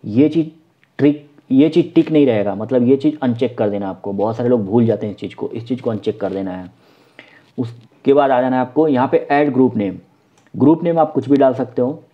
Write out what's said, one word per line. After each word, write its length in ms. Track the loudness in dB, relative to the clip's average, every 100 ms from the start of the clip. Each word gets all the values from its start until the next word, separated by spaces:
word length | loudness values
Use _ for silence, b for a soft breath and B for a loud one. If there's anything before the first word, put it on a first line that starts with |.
ये 240 | -4 0 2
चीज़ 180 | 0 -4 _ _ _ _ 0
trick, 300 | 0 0 -10 _ _
ये 180 | 2 4
चीज़ 240 | 2 2
tick 160 | 0 2
नहीं 160 | 2 2
रहेगा, 280 | 2 -2
मतलब 340 | -4 -2 0 2
ये 80 | 2
चीज़ 200 | 2 -2
uncheck 340 | -4 -2 -4 -2
कर 120 | -4
देना 180 | -4 -8
आपको। 240 | -10 -8
बहुत 240 | -4 -2 -2
सारे 120 | 0
लोग 160 | 0 2
भूल 200 | 0 2
जाते 200 | 0 -4
हैं 80 |
इस 60 | -10
चीज़ 140 | -14
को, 140 | -10 -10
इस 180 | -10 -8
चीज़ 140 | -6
को 80 | -4
uncheck 300 | -4 -6 -6
कर 120 | -6
देना 200 | -6 -8
है। 180 | -10 -14 _ b b b b b b b -10
उसके 560 | -10 -10 _ _ 2
बाद 160 | 4 4
आ 100 | 2
जाना 160 | 2 0
है 60 |
आपको 240 | -2 0 2
यहाँ 200 | 2 2
पे 80 | 0 0
add 220 | 0 0
group 240 | 2 2 2
name, 220 | -6 -6 _ _ _ _ _
Group 280 | 0 2 4
name 160 | 0 0
आप 140 | 0
कुछ 160 | -2 0
भी 80 | 2
डाल 180 | 2
सकते 280 | 0 -6 -4
हो। 200 | -4 -4 _